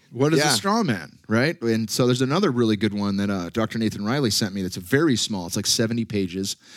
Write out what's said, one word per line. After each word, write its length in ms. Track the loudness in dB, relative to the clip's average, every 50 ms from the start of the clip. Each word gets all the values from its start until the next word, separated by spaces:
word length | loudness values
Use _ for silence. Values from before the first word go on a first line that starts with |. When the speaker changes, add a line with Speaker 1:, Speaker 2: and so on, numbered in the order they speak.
| _ _
Speaker 1:
What 220 | -2 0 2 4 4
is 60 | 4
Speaker 2:
Yeah. 120 | 4 4
Speaker 1:
a 40 | 2
straw 260 | 2 2 2 2 2 2
man, 360 | 0 0 -2 -4 -10 -16 -14 _ 0
right? 320 | 2 2 2 2 0 -2
And 260 | 0 0 2 2 0 -2
so 200 | 0 2 2 2
there's 160 | 4 2 2
another 280 | 2 2 2 2 2
really 240 | 2 2 2 2 2
good 200 | 2 0 -2 -2
one 220 | -2 -2 -2 0 0
that, 120 | 0 0
uh, 220 | -2 -2 -4 -4 -4
Doctor 240 | -2 -4 -2 -2 -2
Nathan 260 | -2 -2 -2 -2 -4
Riley 280 | -2 -2 0 0 0
sent 240 | 0 0 -2 -2 -4
me 80 | -4 -6
that's 120 | -6 -6
very 400 | -8 -6 -2 0 2 2 2 2
small. 300 | 0 -2 -4 -4 -6 -6
It's 100 | -6 -6
like 120 | -4 -2 -2
seventy 360 | 0 0 0 -2 -2 -4 -4
pages. 520 | -4 -2 -2 -2 -2 -4 -6 -6 -6 -8 _ _ -20 -20